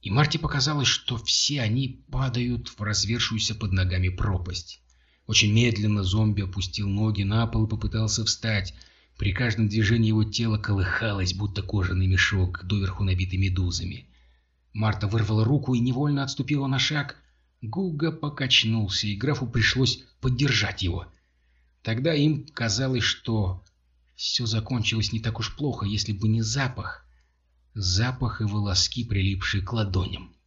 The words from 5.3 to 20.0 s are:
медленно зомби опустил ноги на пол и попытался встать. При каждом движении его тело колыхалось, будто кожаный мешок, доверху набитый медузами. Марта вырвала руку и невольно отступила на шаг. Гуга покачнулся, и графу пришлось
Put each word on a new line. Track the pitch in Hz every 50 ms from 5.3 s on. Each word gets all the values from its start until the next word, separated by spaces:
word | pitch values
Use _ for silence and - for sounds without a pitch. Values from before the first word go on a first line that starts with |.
| 107 - - 104 104
медленно | 113 120 120 113 101 104 107 107 104 98
зомби | 92 92 110 110 107 104 95 101
опустил | 95 92 98 92 - - - 101 98
ноги | 98 101 107 110 107 101 101
на | 98 104 113 113 113
пол | - 113 110
и | 107
попытался | - 107 - 104 - 113 110 107 - - 110
встать. | 110 - - - 110 110 101 92 90 - - - - _ _ _ _ _ -
При | - 101 95
каждом | - 123 120 107 117 110 104
движении | 101 113 107 101 117 117 113 110
его | 110 110 104
тело | 107 - - 120 113 110 107
колыхалось, | 104 - 101 98 92 92 92 - 110 113 104 98 92 90 90
будто | 92 104 101 - 107 98
кожаный | - - 104 92 90 90 90 92
мешок, | 92 95 92 - - - 98 92 90 90 - -
доверху | 90 101 101 98 95 92 - 101
набитый | 95 92 90 92 92 95 92
медузами. | 98 95 92 92 90 87 87 - 87 87 - - - - _ _ _ _ _ _ _ _ _ _ _ _ _
Марта | 107 107 110 104 - 107 98
вырвала | 98 113 107 101 110 107 110
руку | 113 143 147 - - 127
и | 120
невольно | 120 127 123 123 147 147 143 139 135
отступила | 131 - - 135 131 147 143 135 135
на | 131 131
шаг. | - - 151 151 143 135 - - _ _ _ _ _ _ _ _
Гуга | - 110 110 175 196 185 160 143 160 160 151
покачнулся, | - - 147 143 - 139 127 - - - 110 113 113 107 92 95 - - 104
и | 101
графу | 98 113 135 151 - 131 113
пришлось | - 117 110 - - 127 131 123 - -